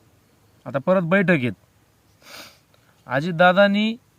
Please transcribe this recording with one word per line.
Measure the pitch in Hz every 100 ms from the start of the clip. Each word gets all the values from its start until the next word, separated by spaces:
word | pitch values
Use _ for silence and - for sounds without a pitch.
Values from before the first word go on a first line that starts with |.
| _ _ _ _ _ _ -
आता | 131
परत | 135 190
बैठक | 165 190 180
आहेत. | 170 120 95 _ _ _ _ _ _ - - - _ _ _ _ _ -
अजितदादांनी | 127 165 165 180 180 202 202 214 233 _